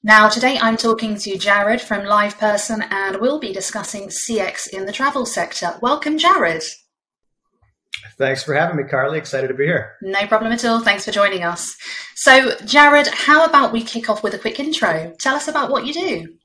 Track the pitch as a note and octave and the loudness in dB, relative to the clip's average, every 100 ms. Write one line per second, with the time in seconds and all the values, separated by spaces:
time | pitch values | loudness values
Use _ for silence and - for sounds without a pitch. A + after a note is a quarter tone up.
0 | G#3+ G#3+ G#3+ A3+ B3 C4+ A3+ A3+ A3+ A3+ | 8 8 8 4 0 2 0 0 0 0
1 | A3+ G#3 G#3 F#3+ G3+ G3+ G3+ A#3+ - G3+ | -2 -6 -6 -4 2 2 2 0 -2 -6
2 | G3+ G#3 G#3 - G#3+ G#3 - G#3+ - G3 | 0 2 0 -2 0 0 -2 -6 -4 -4
3 | G3 G3 A#3+ D4+ A3 F#3+ - G#3+ F#3 G#3 | -4 -2 -2 -2 -6 -8 -8 -8 -10 -12
4 | G3 - - A3 F#3 - - F#3+ F#3+ G#3 | -10 -10 -6 -4 -4 -6 -12 -10 -10 -4
5 | C#4 C#4 A#3+ - E3+ - F3 - A#3+ D4+ | -2 -2 -4 -4 -6 -6 -8 -4 -2 -2
6 | D4+ D#4 E4+ F#4+ F3 D#3+ - - _ _ | -2 0 2 4 2 -2 -8 -16 _ _
7 | _ _ _ _ _ _ _ _ _ - | _ _ _ _ _ _ _ _ _ -18
8 | - _ C3+ C3+ - C#3+ E3+ E3 C3+ C3+ | -18 _ -2 -2 -2 -2 0 -2 -4 -2
9 | C3+ D#3+ D3+ C3+ C3 C3 C#3+ D#3+ G#2+ - | -2 -4 -6 -4 -4 -2 0 0 -4 -12
10 | F#3+ G3 G3+ A3 A3+ A#3 A#3+ A3+ A3+ G3 | -6 -4 2 0 2 -2 0 0 0 -2
11 | G3+ G3+ G3+ F#3+ E3+ F3 - - - - | -2 0 0 0 -4 -6 -10 -12 -14 -14
12 | - - - C4 C4 - G#3 C4 D4 C#4+ | -14 0 6 6 6 -2 0 6 8 8
13 | C#4+ - - D4+ D#4+ E4 B3 A#3 A3+ A#3 | 4 0 4 4 6 4 4 -2 -6 -8
14 | A3+ G#3+ G#3 G3+ A3 - C#4+ D#4 G3+ D#3+ | -4 -2 -2 -6 -8 -6 -6 -2 0 -2
15 | E3 - C4+ C#4+ D4 D4 B3+ C4 A#3+ D#4+ | -6 -6 -2 -2 -2 -4 -2 -2 -4 -6
16 | F4+ F#3 E3 - | -4 -6 -8 -20